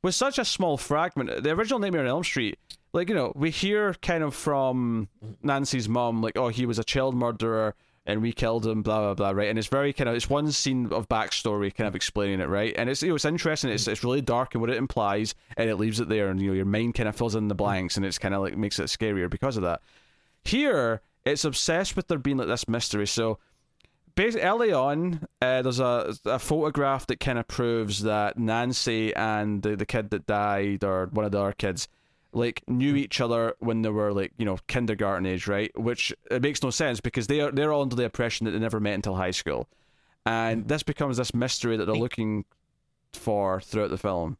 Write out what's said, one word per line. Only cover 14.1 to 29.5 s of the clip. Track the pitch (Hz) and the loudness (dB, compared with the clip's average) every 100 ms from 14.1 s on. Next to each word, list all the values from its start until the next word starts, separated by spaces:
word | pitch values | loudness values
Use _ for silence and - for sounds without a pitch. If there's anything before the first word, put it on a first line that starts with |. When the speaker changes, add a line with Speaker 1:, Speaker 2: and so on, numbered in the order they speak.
| 135 | 0
Speaker 1:
dark | 131 120 127 | 2 0 0
in | 117 | -2
what | 117 | 0
it | 123 | 0
implies, | 131 - 104 101 110 - _ - | 0 0 2 0 -2 -6 _ -2
and | 113 | 0
it | 101 | 2
leaves | 110 110 | 0 0
it | 107 | 0
there, | 107 98 | 2 2
and, | 95 | 2
you | 98 | 2
know, | |
your | 95 95 | 2 2
mind | 107 117 | 2 0
kind | 117 110 | 0 -2
of | 104 | 0
fills | 117 | 0
in | 107 107 | 0 0
the | |
blanks, | 101 101 98 90 - | 0 0 0 -2 -2
and | 98 | -2
it's | - | -2
kind | 98 | -2
of, | 98 | 0
like, | 95 - | -2 -2
makes | 101 - | -2 -2
it | |
scarier | 76 - 110 98 87 | -4 -2 0 0 -2
because | 90 135 117 | -2 -2 0
of | |
that. | 87 85 _ - _ _ _ _ | -2 -2 _ -20 _ _ _ _
Here, | - 233 294 185 117 110 _ _ - | -2 2 4 2 2 -2 _ _ -2
it's | 147 | 0
obsessed | 156 131 - 165 190 - | 0 0 0 0 0 -4
with | - | -2
there | 156 | -2
being, | 135 135 | 0 0
like, | 95 | 0
this | 120 - | -2 0
mystery. | 113 - 104 104 | -2 0 -2 0
So, | - 113 110 _ _ _ _ _ _ _ | 0 0 -2 _ _ _ _ _ _ _
bas-, | - 208 226 | 0 0 2
early | 175 226 233 | 2 4 4
on, | 147 135 147 175 165 160 _ | 4 2 2 0 -2 -8 _
uh, | 127 131 | 2 2
there's | 127 123 | 2 2
a, | 127 120 71 107 | 2 2 0 -4
a | 104 123 | -2 -2
photograph | - 156 156 147 139 135 - | 0 0 0 0 0 0 -2
that | 123 | -4
kind | - 120 | 0 -2
of | 113 | -4
proves | - 120 117 107 98 | -2 0 2 0 -2
that | 107 107 104 - | 0 2 0 0
Nancy | 110 113 123 127 - 113 110 | 0 2 0 -2 0 0 0
and | - 110 107 107 | 0 0 0 0